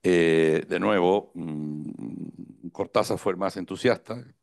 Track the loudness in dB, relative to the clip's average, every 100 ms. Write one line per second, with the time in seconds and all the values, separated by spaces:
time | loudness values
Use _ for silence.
0 | 4 4 6 4 4 2 0 -2 2 4
1 | 4 2 0 -10 -8 -6 -6 -6 -8 -10
2 | -10 -10 -12 -14 -18 -14 -14 -8 -2 0
3 | 0 -2 -2 -2 -4 -4 -8 -2 0 0
4 | -4 -14 -14 _